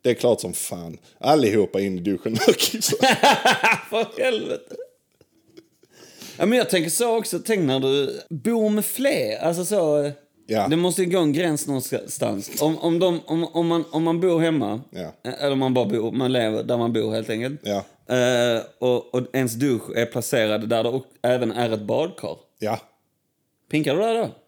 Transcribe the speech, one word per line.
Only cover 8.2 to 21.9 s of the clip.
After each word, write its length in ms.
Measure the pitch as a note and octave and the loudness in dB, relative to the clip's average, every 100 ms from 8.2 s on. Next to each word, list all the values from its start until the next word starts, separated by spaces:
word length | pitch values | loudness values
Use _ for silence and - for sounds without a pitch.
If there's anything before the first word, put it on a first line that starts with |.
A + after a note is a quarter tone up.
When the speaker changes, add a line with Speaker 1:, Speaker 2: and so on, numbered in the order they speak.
| - | -10
Speaker 2:
bor 400 | D#3+ G#3+ A#3 G#3+ | -4 0 2 2
med 140 | G#3 | 0
fler. 540 | G3+ - C4+ F3 A2 G#2+ | -2 -2 0 0 -2 -2
Alltså 260 | E3 E3+ | -2 -2
så, 460 | F3+ G#3 D#3+ D3 D3 C3+ _ _ - | 0 0 2 2 0 -6 _ _ -2
Speaker 1:
Ja. 200 | A2 G#3+ | 0 2
Speaker 2:
det 80 | D#3+ | 2
måste 260 | F3+ F3 | 2 0
ju 80 | F3+ | 0
gå 80 | F#3 | 2
en 140 | D3+ | 2
gräns 340 | C#3+ F3 D3+ - | 2 0 -2 -2
någonstans. 840 | C3+ - B2+ G#2 - A#2 G2 G#2 - | -4 -2 -6 -6 -4 -2 -2 -8 0
Om, 160 | D3+ D#3+ | 0 2
om 200 | E3+ E3+ | 0 2
de, 220 | F#3 E3+ - | 2 0 -2
om, 180 | E3 | -2
om 220 | D#3+ E3 E3+ | -2 0 2
man, 180 | E3+ D#3 | 0 0
om 120 | D3+ | -2
man 160 | E3 E3 | 0 2
bor 200 | F#3 E3 | 2 4
hemma, 400 | E3 D#3+ G#2 G#2+ - | 2 2 0 -4 -8
Speaker 1:
Ja. 220 | F#2 D#2+ - B2 - | -12 -12 -10 -12 -4
Speaker 2:
eller 160 | C#3+ C3+ | 0 2
man 180 | C3 | 2
bara 100 | B2+ | 2
bor, 280 | G#2+ A#2 A2 | 2 0 -2
man 200 | C3 B2+ | 0 0
lever 300 | B2+ A2 A2 | 2 0 -2
där 140 | A#2 A#2+ | -2 0
man 160 | A#2 | 2
bor 200 | A2+ A2 | 0 0
helt 160 | A2 A2 | -2 -4
enkelt. 300 | A2 B2 D3 | -4 -4 -6
Speaker 1:
Ja. 220 | - G2+ F#2+ _ - B2+ | -4 -4 -4 _ -2 2
Speaker 2:
Eh, 460 | B2 B2 A#2+ A2+ - _ | 2 4 2 0 -4 _
och, 360 | B2+ A#2+ - | 0 0 0
och 80 | B2 A#2+ | -4 -2
ens 200 | C3+ B2+ | -2 -2
dusch 420 | A2+ C#3+ A#2 - A#2 | 0 0 0 -2 -4
är 100 | A#2 | -2
placerad 640 | B2+ - B2+ G#2+ G#2+ A2 | -4 -2 0 2 0 0
där 140 | A#2 | 0
det 60 | A#2 | 0
och, 160 | C3 - _ | -2 -8 _
även 300 | A#2+ B2+ A#2 | 0 2 0
är 180 | A2 A#2+ | 0 -2
ett 120 | A2 | -2
badkar. 540 | G#2 | -2